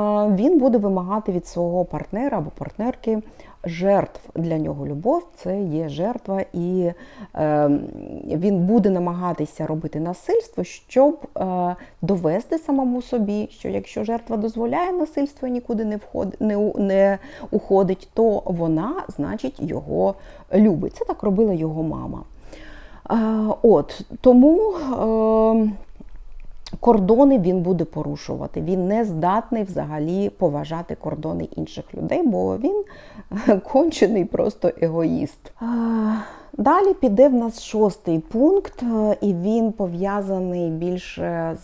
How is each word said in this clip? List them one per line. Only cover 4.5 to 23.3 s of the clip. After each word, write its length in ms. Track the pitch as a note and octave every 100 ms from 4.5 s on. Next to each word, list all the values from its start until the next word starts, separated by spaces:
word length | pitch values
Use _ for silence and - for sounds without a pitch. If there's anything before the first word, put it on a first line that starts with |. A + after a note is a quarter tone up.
| D#3+
нього 300 | D3+ C#3+ C#3
любов — 400 | C#3+ G#3 E4+ F4 -
це 260 | F3+ G3
є 280 | F#3+ D3+ D#3+
жертва, 520 | C#3+ G3 A#3+ - G3 F#3
і, 380 | F3 F3 F#3 F3 F3 - - G#3 -
е, 340 | D#3 D3+ D3 C#3+ - - - - -
він 320 | D#3+ G3 G3
буде 320 | F3+ A3+ G3
намагатися 760 | F#3 F3 F3 F3+ E3 D3+ - D#3
робити 320 | D#3 D#3+ D#3
насильство, 640 | E3 F#3 - A4+ - -
щоб, 560 | F3+ - _ B3 C#4+ E4 - -
е, 380 | F#3+ F3+ F3 F3+ - -
довести 560 | E3 F#3+ E3+ F3+ - E4
самому 440 | D#4 C4+ B3+ B3
собі, 460 | - B3 G3+ G#3 A3
що 180 | - -
якщо 340 | G3 G3 A3
жертва 340 | A3 A#3 A#3 A3+
дозволяє 540 | A3+ A3+ A#3 C#4+ F4+
насильство 560 | F4+ D#4 - C#4 - B3+
і 40 |
нікуди 340 | B3 B3 A3 G#3+
не 120 | G#3
вход-, 380 | - - F#3+ -
не 180 | G#3+ G#3
у-, 220 | G#3 -
не 380 | G3 G3 G3 G3 - - -
уходить, 580 | G#3 - F#3+ F#3 F#3+ -
то 280 | - A3+ G3 -
вона, 480 | F3 E3 D#3+ G#3 F#4 - -
значить, 440 | D3 G#3+ C4 -
його 560 | D#3+ - D3 D#3+ G3 G3 - - -
любить. 420 | G3 G#3+ D#3 - -
Це 100 | A#4
так 180 | E4+
робила 300 | G#3 G3 A3
його 300 | F3 D#3+ D#3
мама. 400 | D#3+ C#3 B2 B2 - - - - - - - - -
Е, 40 | A3+ A3